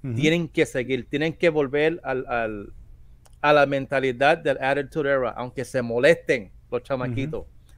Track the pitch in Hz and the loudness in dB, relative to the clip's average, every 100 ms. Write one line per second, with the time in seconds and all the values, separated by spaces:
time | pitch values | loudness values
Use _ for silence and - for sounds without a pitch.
0 | 139 117 151 170 165 - 147 135 120 131 | -4 0 2 2 0 0 0 -2 -2 -4
1 | - 143 156 - 170 151 139 147 156 170 | -2 -4 -2 2 2 2 0 2 0 0
2 | 135 131 127 120 110 104 98 - - - | -4 -6 -2 -4 -2 -6 -12 -18 -20 -20
3 | - - - - 147 147 139 139 135 139 | -20 -20 -20 -2 4 4 4 0 -2 -2
4 | 131 120 139 165 151 131 135 139 135 165 | -2 2 2 2 0 -2 0 -2 -2 -4
5 | 139 139 120 - 123 135 123 131 120 117 | 0 0 -2 -4 -8 -8 -4 -4 -2 2
6 | 139 170 - 135 92 - - 120 - 131 | 4 4 2 -2 -2 -20 -8 -8 -4 -4
7 | 127 120 139 123 - - - | -4 -4 -6 -8 -12 -20 -20